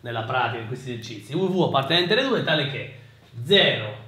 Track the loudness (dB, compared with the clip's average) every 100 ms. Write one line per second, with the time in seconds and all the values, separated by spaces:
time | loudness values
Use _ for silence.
0 | -6 -6 -2 0 0 -2 -8 -8 -8 -10
1 | -10 -14 -6 -2 0 2 2 2 2 2
2 | 4 2 2 0 2 0 0 -6 -10 -14
3 | -20 -20 -18 -12 2 4 4 2 -6 -10